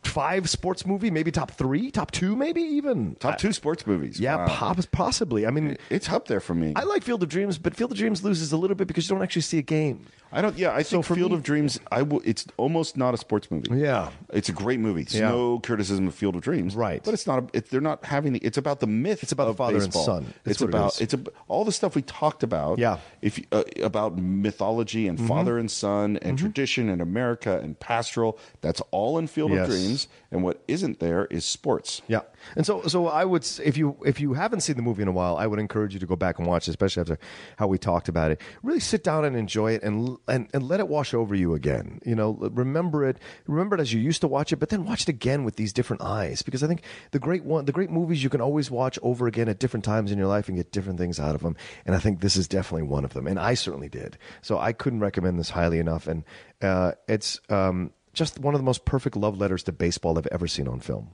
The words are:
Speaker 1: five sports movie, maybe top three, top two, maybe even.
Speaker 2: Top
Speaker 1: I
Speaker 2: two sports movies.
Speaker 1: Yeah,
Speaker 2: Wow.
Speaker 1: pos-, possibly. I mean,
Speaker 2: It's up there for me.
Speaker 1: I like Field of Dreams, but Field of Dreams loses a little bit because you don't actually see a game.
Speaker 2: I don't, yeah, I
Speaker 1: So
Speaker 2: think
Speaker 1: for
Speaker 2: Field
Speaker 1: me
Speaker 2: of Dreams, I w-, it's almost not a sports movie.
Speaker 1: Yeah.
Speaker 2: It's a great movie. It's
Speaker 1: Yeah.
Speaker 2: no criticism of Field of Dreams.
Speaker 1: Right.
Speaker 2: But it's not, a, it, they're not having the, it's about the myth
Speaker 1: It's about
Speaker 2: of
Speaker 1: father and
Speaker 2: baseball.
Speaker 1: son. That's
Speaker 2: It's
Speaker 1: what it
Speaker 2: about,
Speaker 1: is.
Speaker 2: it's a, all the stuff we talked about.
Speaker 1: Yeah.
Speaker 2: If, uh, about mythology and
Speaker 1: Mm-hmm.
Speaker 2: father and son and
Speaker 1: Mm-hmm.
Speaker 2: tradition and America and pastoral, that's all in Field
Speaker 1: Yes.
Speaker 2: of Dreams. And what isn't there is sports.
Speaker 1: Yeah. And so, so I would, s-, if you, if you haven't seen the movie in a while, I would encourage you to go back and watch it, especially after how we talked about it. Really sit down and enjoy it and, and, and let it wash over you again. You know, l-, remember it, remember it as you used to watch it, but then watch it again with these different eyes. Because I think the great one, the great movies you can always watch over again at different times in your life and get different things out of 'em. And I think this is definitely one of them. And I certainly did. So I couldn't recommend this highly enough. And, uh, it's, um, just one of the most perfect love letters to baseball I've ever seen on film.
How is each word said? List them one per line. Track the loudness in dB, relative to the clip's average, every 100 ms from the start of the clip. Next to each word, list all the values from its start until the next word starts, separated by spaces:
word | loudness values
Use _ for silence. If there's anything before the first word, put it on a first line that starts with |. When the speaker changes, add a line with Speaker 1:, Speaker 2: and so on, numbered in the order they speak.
Speaker 1:
five | -4 -2 0 0 0
sports | -2 -2 -2 -2
movie, | 0 2
maybe | 2 0
top | 0 -4
three, | -2 0 0 0
top | -4 -4
two, | -2 0 0
maybe | 0 0
even. | 0 0 0 0 0 -2
Speaker 2:
Top | -2
Speaker 1:
I | 0
Speaker 2:
two | -2
sports | 0 -2 -2 0
movies. | 0 0 -2
Speaker 1:
Yeah, | 0 0
Speaker 2:
Wow. | 0
Speaker 1:
pos-, | 0 0 0 0
possibly. | 0 0 0 0 2 2
I |
mean, | 2 0 -4 -2
Speaker 2:
It's | -2 0
up | -2 0
there | -2
for | 0
me. | 0 2 0
Speaker 1:
I |
like | 0 0
Field | 0 -2
of | 0
Dreams, | 0 0 -2
but | -4
Field | -2 -4
of | 0
Dreams | 0 0
loses | 0 0 2
a | 2
little | 2 0
bit | 0
because | -2 0
you |
don't | -2
actually | 0 -2
see | 0 -2
a |
game. | 2 0 2 -2 -10 -20 -6
Speaker 2:
I | 0
don't, | 0 2
yeah, | 0
I | 2
Speaker 1:
So | 2 0
Speaker 2:
think | 2
Speaker 1:
for |
Speaker 2:
Field | 2 2
Speaker 1:
me | 2
Speaker 2:
of |
Dreams, | 2 2 2 -2 -2
I | 0
w-, | 2 0
it's | 0 -2 -4 -2
almost | 0 0 0 0
not | 2
a | 0
sports | 0 -2 0
movie. | -4 0 0
Speaker 1:
Yeah. | 2 2 -2 -10 -2
Speaker 2:
It's | -2 0
a |
great | -2 0 2
movie. | 2 0
It's | 0
Speaker 1:
Yeah. | 2 2
Speaker 2:
no | 4 2 0
criticism | 0 0 2 2 0
of | 0
Field | -2
of | 0
Dreams. | -2 0 -2
Speaker 1:
Right. | -2 -2 -2
Speaker 2:
But | -2
it's | -2 0
not, | 0
a, | 0 -4
it, | 0
they're | 0
not | 0 -2
having | -2 0 2
the, | 0
it's | 0 0
about | -2 0
the | 2
myth | 2 0 -2
Speaker 1:
It's | -2
about | 0 2
Speaker 2:
of | 2
Speaker 1:
father | 2 2
and | 2
Speaker 2:
baseball. | 2
Speaker 1:
son. | 2 0 -4 -8
That's | -4 0
Speaker 2:
It's |
Speaker 1:
what | 2
it |
Speaker 2:
about, | 2 2 0
Speaker 1:
is. |
Speaker 2:
it's | -2
a, | -2 -6 -14 -4
all | 0
the | 0
stuff | 0 0
we | 0
talked | -4 -2 -2 0
about. | -2 0 0 2
Speaker 1:
Yeah. | 2 0 -6 -4
Speaker 2:
If, | -2 -2 -2
uh, | 0 0 -2
about | -2 0 -2 -2
mythology | 0 2 0 0 0 0 0 0 0
and | 0
Speaker 1:
Mm-hmm. | 0
Speaker 2:
father | 2 2 0
and | -2
son | -2 0 0 0 0
and | -2 -2
Speaker 1:
Mm-hmm. |
Speaker 2:
tradition | -2 -2 -2 0 0
and | 0
America | -2 0 0 -2 0 -2
and | -2 -10
pastoral, | -2 -2 0 0 0 -2 -14 -6
that's | -2 -2 -2
all | 0 0 0
in | -2
Field | -2 2
Speaker 1:
Yes. | 2 2
Speaker 2:
of |
Dreams. | 0 0 -2 -4 -12 _
And | -2
what | 0 -2 -4
isn't | -2 -2 -2
there | 0 0 0
is | -4 -4
sports. | -4 -2 -2 -2 -10 -2
Speaker 1:
Yeah. | -2 -2 -20 -8 -2
And | 0
so, | 0
so | 0 0 2
I | 2
would, | 2 2
s-, | 0 0
if | 0 2
you, | 0 2
if | 0 2
you | 0
haven't | 0 0 0
seen | 0 0
the |
movie | 0 2
in | 2
a |
while, | 2 2 2
I | 2
would | 0
encourage | 0 0 0
you | -2
to | -2
go | 2
back | 2 2
and | 2
watch | 2 0
it, |
especially | 2 2 2
after | 0 -2 -4 -18 -18 -2
how | 2
we | 2
talked | 2 0 2
about | 2 2
it. | 2 -4 -8
Really | -2 0
sit | 2 0
down | 2 2
and | 0 0
enjoy | -2 0 2
it | 2
and, | 0 0 -2 -4 -2
and, | 0 0
and | -4 0
let | 0
it | 2
wash | 0 0
over | 0 2
you | 2 4
again. | 2 2 0 -4 -8
You | -2
know, | 2 2 0
l-, | -2
remember | 0 0 0 0 2 0
it, | 0 -8 -14 -2
remember | -2 2 0
it |
as | 2
you | 2
used | 2 2
to | 2
watch | 2 0
it, | 0
but | 0
then | 0
watch | -2 -2
it | -2
again | 0 0 0
with | 0 -2
these | -2
different | 0 -2 -2
eyes. | -2 -2 -2 -4
Because | -4 -2
I | 0
think | -2 -4 -18 -4
the | -2
great | 0 -2
one, | 0 0
the | 2
great | 0 0
movies | 0 0 2
you | 2
can | 2
always | 2 0 0
watch | 0 -2 0
over | -2 2 0
again | 2 0
at | 2
different | 0 0
times | 0 0 2
in | 0
your | 2
life | 2 0
and | -4
get | -2
different | -4 -4 -2
things | -2 0
out | 0
of | 0
'em. | -2 -6 -12 -10 0
And | 2
I |
think | 2 2
this | 2 2
is | 2
definitely | 0 0 -2 0
one | 0 -2
of |
them. | -4 -4
And | 0
I | 0
certainly | 0 -2 -6 -10
did. | -10 -12 -14 -20 -20
So | -2 0
I | 0
couldn't | -2 -4 0
recommend | 0 0 0 0
this | -2
highly | 0 2 2
enough. | 0 -2 -2
And, | -6 -6 -18 -20 _
uh, | 0 2 2 -2 -2
it's, | -2 -2 -8 -2
um, | 2 2 0 -4 _ _
just | -4 -4 -2
one | 0
of | 2
the |
most | 2 0 0
perfect | 0 0
love | 0 0 0
letters | 0 0
to | -2
baseball | 0 0 2 0 0
I've | 0
ever | -2 -2
seen | -2 -4
on | -4
film. | -6 -6 -8